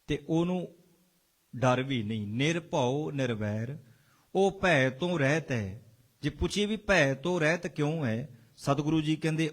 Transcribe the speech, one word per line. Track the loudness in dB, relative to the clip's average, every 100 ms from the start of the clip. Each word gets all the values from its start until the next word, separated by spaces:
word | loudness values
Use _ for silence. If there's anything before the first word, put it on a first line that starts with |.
| -8
ਤੇ | -8 -2
ਉਹਨੂੰ | 0 0 -2 -6 -14 _ _ _ _ _ _ _ -2
ਡਰ | 2 2
ਵੀ | 0 -2
ਨਹੀਂ। | -2 -4 -4
ਨਿਰਭਉ | -2 0 0 -2 0 0 0 -4
ਨਿਰਵੈਰ, | -2 -2 -2 -2 -4 -6 -10 -16 _ _ _ _ 0
ਉਹ | 2 2
ਭੈ | 2 4 4
ਤੋਂ | 0 -2 0
ਰਹਿਤ | 2 2 0
ਹੈ। | -4 -4 -8 -16 _ _ _
ਜੇ | -8
ਪੁੱਛੀਏ | -4 -2 0 0
ਵੀ | -2
ਭੈ | 2 4 4
ਤੋਂ | 2 0 2
ਰਹਿਤ | 2 2 -2
ਕਿਉਂ | -2 -2 0 -2
ਹੈ, | -2 -6 -14 -20 -8
ਸਤਿਗੁਰੂ | -2 0 2 0
ਜੀ | 2 0
ਕਹਿੰਦੇ | 0 0 -2